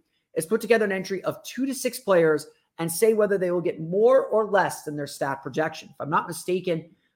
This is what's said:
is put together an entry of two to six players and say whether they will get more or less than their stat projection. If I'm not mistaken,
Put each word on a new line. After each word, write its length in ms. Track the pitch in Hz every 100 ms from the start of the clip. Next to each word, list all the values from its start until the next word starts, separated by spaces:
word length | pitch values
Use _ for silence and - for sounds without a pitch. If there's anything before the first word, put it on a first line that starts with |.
| _ _ _ -
is 100 | 160
put 160 | 220
together 240 | 214 226 208
an 60 |
entry 320 | 190 185 196
of 200 | 151 -
two 220 | - - 269
to 80 |
six 260 | 262 247 -
players 480 | - 185 160 151 - _ _ -
and 120 | 165
say 220 | 165 220
whether 240 | 214 208 196
they 140 | 180
will 100 | 180
get 200 | 170 -
more 460 | 160 185 226 262 262
or 220 | 214 208
less 340 | 196 156 -
than 120 | - 147
their 120 | 143
stat 360 | - 143 131
projection. 460 | 143 143 160 160 -
If 60 | -
I'm 100 | 135
not 180 | 175 190
mistaken, 600 | 165 - 185 180 160 - _ _